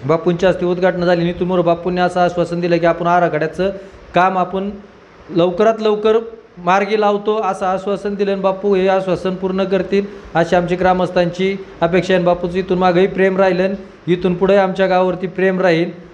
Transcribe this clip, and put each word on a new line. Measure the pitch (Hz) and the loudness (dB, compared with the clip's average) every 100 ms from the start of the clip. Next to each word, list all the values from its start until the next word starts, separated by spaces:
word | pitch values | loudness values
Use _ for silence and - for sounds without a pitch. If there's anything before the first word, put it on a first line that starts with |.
बापूंच्या | 135 165 180 170 190 | -2 0 0 0 0
हस्ते | 180 180 | 0 -2
उद्घाटन | 175 185 175 | 0 0 0
झाले. | 175 180 170 | 0 0 0
इथून | 175 180 | -2 -2
पुढं | 180 | 0
बापूंनी | 170 170 175 180 | 0 0 -2 -2
असं | 180 180 | -2 0
आश्वासन | 180 175 170 170 | 0 0 -4 -2
दिलं | 175 170 | 0 2
की | 170 | 2
आपण | 165 170 | 0 2
आराखड्याचं | 175 170 156 156 - 190 196 - - - | 2 2 0 -4 -2 -4 -4 -16 -20 -4
काम | 175 185 190 | 0 2 2
आपण | 180 190 196 208 - - - - - | -2 -4 -6 -10 -18 -20 -20 -20 -6
लवकरात | 170 175 175 214 220 | 0 0 2 2 2
लवकर | 214 208 214 220 226 - - - | 0 0 2 0 -2 -16 -20 -8
मार्गी | 175 190 202 214 | 0 0 2 0
लावतो | 208 202 208 214 | 0 0 -2 -2
असं | 190 190 190 | -2 -2 -2
आश्वासन | 185 190 196 202 | -2 -4 -4 -4
दिलं | 202 202 | -4 -2
आणि | 196 | 0
बापू | 185 190 202 | -2 -2 0
हे | 196 190 | 2 2
आश्वासन | 190 190 170 190 | 2 0 -2 -2
पूर्ण | 185 190 185 | -4 -4 -2
करतील | 190 190 180 196 202 - - | 0 0 0 -2 -2 -10 -6
अशी | 160 170 180 | -2 2 2
आमची | 175 175 | 0 0
ग्रामस्थांची | 185 185 175 180 175 170 190 196 - - | 2 2 0 0 0 0 -2 -4 -10 -4
अपेक्षा | 170 180 175 | 0 0 2
आहे. | 185 | 2
बापूचं | 175 175 175 175 | 2 0 -2 -4
इथून | 190 185 | -2 0
मागंही | 185 175 196 | 2 4 2
प्रेम | 190 190 190 | 2 0 4
राहिलं, | 190 180 190 196 - - - | 2 2 0 -2 -12 -12 -2
इथून | 175 185 | 0 0
पुढे | 175 190 202 | 0 2 4
आमच्या | 190 185 190 | 2 0 0
गावावरती | 185 185 175 185 | 2 0 -2 -6
प्रेम | 180 185 185 | -2 0 2
राहील. | 185 165 175 - - | 2 2 0 -6 -20